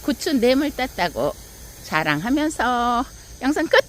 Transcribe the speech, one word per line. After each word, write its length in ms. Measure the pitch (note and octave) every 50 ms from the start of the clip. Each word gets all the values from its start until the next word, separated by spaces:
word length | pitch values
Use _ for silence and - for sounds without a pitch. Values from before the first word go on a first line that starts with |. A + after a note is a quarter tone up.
| -
고추 300 | - C#4 - - F#4 D#4
뇌물 380 | C4 G#3+ B3 C4 C4+ D4+ C#4+ C#4
땄다고 560 | - B3+ C4 - - F3 E3+ - - B2+ D3 - - - - - - - - - - -
자랑하면서 1200 | - - D#3 D#3+ D#3+ D3 D3 E3 A#3 C4 D4+ D4 D#4+ D#4 - A#3 A#3+ B3 A#3+ A#3+ A#3+ A#3+ A#3 C4+ - - - - - - - -
영상 240 | C4 D4+ D4+ D#4 D#4+
끝! 120 | - C5 -